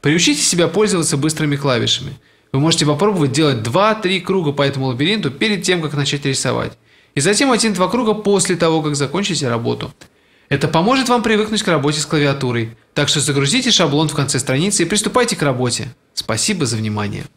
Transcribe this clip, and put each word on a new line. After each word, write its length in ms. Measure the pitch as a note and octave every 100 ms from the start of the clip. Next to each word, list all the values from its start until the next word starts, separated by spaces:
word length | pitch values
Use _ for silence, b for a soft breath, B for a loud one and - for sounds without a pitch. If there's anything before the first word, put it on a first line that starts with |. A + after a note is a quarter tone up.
Приучите 400 | C#3+ E3 F3 D4
себя 280 | - F3 F3
пользоваться 480 | F#3 G#3+ F#3 D#3 C#3
быстрыми 400 | D3+ D3+ D3+ C#3+
клавишами. 600 | C#3+ A#2+ A2+ - - - b b b
Вы 80 | C3+
можете 260 | D3+ D#3 D3
попробовать 460 | D3 G3+ G3 C#3+
делать 320 | B2 D#3 B2+
два-три 560 | A2 B2 G#3 G#3+ F3+ F#3+
круга 320 | F#3 F#3+ D#3
по 100 | C#3+
этому 240 | C#3 C#3 C3
лабиринту 460 | B2 D#3 G#3+ D#3
перед 320 | - A3 G#3
тем, 180 | F3+ F3+
как 120 | D#3
начать 300 | C#3+ C#3 C#3+
рисовать. 540 | C#3+ C3 C3 A#2+ - - b b b -
И 40 |
затем 300 | C#3+ G3+ C4+
один-два 380 | A#3 A3 F#3 F3+
круга 260 | A#3+ A3
после 400 | G#3+ G3+ G3+ -
того, 260 | E3+ E3+ D#3+
как 140 | D3+
закончите 540 | C#3+ C#3 D#3+ G3+ D#3 C3+
работу. 440 | A#2 A#2 A#2 - - - b b b b
Это 200 | C#3 D3
поможет 400 | D#3+ F3+ C4 A#3+
вам 160 | B3
привыкнуть 400 | A3 G#3+ G#3+ G#3+
к 40 | -
работе 300 | D#3+ C#3 D3+
с 80 | -
клавиатурой. 680 | D#3+ C#3+ C#3 C3 A#2 A2+ - b
Так 140 | - C#3+
что 100 | D3+
загрузите 540 | C#3 C#3+ C#3 A3 B3+
шаблон 360 | - E3+ C#3 D#3
в 60 |
конце 240 | - C#3+ C3+
страницы 460 | - C3 F#3 G3+
и 20 | E3+
приступайте 480 | G#3+ - B3+ A#3+
к 80 | F#3+
работе. 500 | D3 B2 B2 A#2+ A#2+ - _
Спасибо 500 | - - A2 - G3+
за 120 | C3+ G#2+
внимание. 480 | A2 G#2 G#2 G#2 -